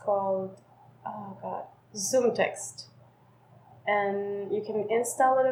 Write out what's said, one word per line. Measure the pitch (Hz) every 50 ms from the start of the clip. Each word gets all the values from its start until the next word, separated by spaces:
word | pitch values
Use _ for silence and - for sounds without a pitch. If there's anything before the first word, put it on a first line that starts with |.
| -
called, | 208 202 196 196 190 190 190 190 190 190 - _ _ - _ - - - - -
oh | - 214 214 202 196 190 -
God, | 196 185 180 - - - - _ _ _ -
ZoomText. | 208 - - 262 254 233 - - - 160 - - - - - - - - - _ - - - _ _ _ _ _ _ _ _ - - - - - - -
And | 202 208 - 202 202 196 202 202 202 202 - 202 -
you | 202 214 214
can | - 214 214 - 208
install | 226 233 240 - - - 262 262 262 262
it | 262 262